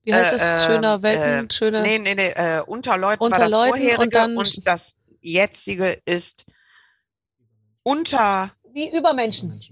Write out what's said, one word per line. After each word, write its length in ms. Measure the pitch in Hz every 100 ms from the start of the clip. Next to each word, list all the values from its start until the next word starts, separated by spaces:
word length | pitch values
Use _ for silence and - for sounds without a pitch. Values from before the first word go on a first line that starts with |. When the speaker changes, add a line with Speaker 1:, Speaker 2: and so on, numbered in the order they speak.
Speaker 1:
wie 100 | 226
heißt 180 | 202 180
Speaker 2:
Äh, 40 | 165
Speaker 1:
es? 300 | 170 165 165
Schöner 300 | - 220 208
Speaker 2:
ähm, 80 |
Speaker 1:
Welten, 460 | 214 214 147 143 113
Speaker 2:
äh, 40 |
Speaker 1:
schöne 280 | - 220 214
Speaker 2:
nee, 180 | 214 220
nee, 160 | 196 196
nee, 140 | 190
äh, 320 | - 170 160 -
unter 320 | 226 262 185
Leuten 240 | 190 214
Speaker 1:
Unter 140 | 233 196
Speaker 2:
war 60 |
das 80 | 226
Speaker 1:
Leuten 220 | 214 247
und 60 | 262
Speaker 2:
vorherige 280 | 254 233 233
Speaker 1:
dann 280 | 226 226 233
Speaker 2:
und 300 | 202 - 185
das 280 | 175 - - _ _
jetzige 800 | 170 175 202 - - 190 185 - -
ist 400 | 175 - - - _ _ _ _ _ _ _ _ _ _ _ _ _
unter 720 | 240 294 339 269 208 190 190 - _
Speaker 1:
Wie 160 | 269 311 320
Übermenschen. 640 | 320 262 226 - 170 151 -